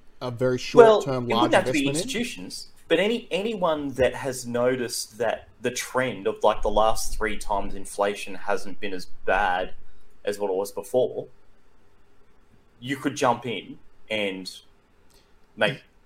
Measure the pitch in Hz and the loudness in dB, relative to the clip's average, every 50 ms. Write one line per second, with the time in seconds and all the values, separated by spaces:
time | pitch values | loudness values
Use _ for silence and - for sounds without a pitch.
0 | - - - - 127 123 120 110 127 127 127 123 - - - 240 233 220 214 202 | -20 -20 -16 -10 -10 -8 -4 0 0 0 0 0 -2 2 10 10 10 10 10 6
1 | - 139 131 127 123 117 117 - 320 311 311 196 - 127 131 147 135 139 139 156 | 2 -2 -4 -4 -2 0 2 2 2 4 4 2 2 2 0 0 0 0 0 -2
2 | 190 - 170 214 240 - - - 92 - - - - - - - - - 165 160 | -4 -4 -4 -4 -4 -6 -8 -12 -14 -14 -14 -14 -16 -16 -20 -12 -2 0 2 2
3 | 190 214 240 220 - - - 180 202 233 226 190 180 165 156 151 143 143 131 139 | 2 2 0 -2 -4 -4 -4 -4 -4 -4 -4 -2 0 0 0 0 -4 -6 0 2
4 | 127 120 - 107 120 139 123 127 127 120 120 120 120 127 131 123 120 113 - - | 2 2 2 -2 -6 -6 -6 -6 -8 -4 -2 0 2 2 2 0 -4 -6 -6 -6
5 | - - - 107 117 110 - - - - - - 113 123 123 - - - - 123 | -8 -8 -6 -2 -2 -2 -2 -4 -8 -16 -14 -6 -6 -4 -4 -4 -8 -2 -2 0
6 | 131 127 104 95 98 110 107 - - 107 107 - - 110 101 104 110 110 110 - | 0 0 -4 -4 -4 -4 -2 2 4 4 4 4 2 2 4 4 4 6 4 4
7 | - - - - 110 107 104 104 - - 104 98 101 101 - 98 95 - - - | 4 2 2 2 0 0 0 0 -2 0 -2 0 -2 -2 -2 -4 -6 -6 -2 0
8 | 101 104 104 - - 101 95 90 - 101 101 98 98 98 92 - - 98 95 90 | 0 0 0 -4 -6 -6 -6 -4 -2 0 0 2 2 0 0 0 -2 -2 -2 -4
9 | 90 - - - - - 95 95 104 95 90 92 92 95 - - - - - - | -4 -4 -4 -2 0 2 2 2 2 2 0 0 -2 -2 -4 -4 -4 -6 -6 -6
10 | - - - - - - 101 98 104 98 92 95 101 - - 101 101 - - 127 | -8 -10 -12 -8 -6 -6 -4 -4 -2 -2 -2 -2 -4 -4 -6 -10 -8 -2 0 0
11 | 120 - - 110 139 - - - - - - - - - - - - - - - | 0 0 -2 -8 -10 -12 -14 -20 -20 -20 -20 -20 -20 -20 -20 -20 -20 -20 -20 -20
12 | - - - - - - - - - - - - - - _ - 120 127 139 135 | -20 -20 -20 -20 -20 -20 -20 -20 -20 -20 -20 -20 -20 -20 _ -14 -8 -8 -8 -4
13 | - 147 127 - 139 123 117 117 - 123 107 90 - - - - - - - - | -4 -6 -2 0 2 2 2 0 -4 -8 -8 -8 -10 -12 -16 -18 -18 -20 -18 -16
14 | - - 110 107 104 98 92 92 92 - - - - - - _ _ _ _ _ | -8 -6 -4 -2 -2 -2 -4 -6 -10 -14 -16 -20 -20 -20 -20 _ _ _ _ _
15 | - - - - _ _ _ - - _ - - 113 101 135 - - _ _ _ | -20 -20 -20 -20 _ _ _ -20 -20 _ -2 0 0 0 0 -4 -14 _ _ _
16 | _ | _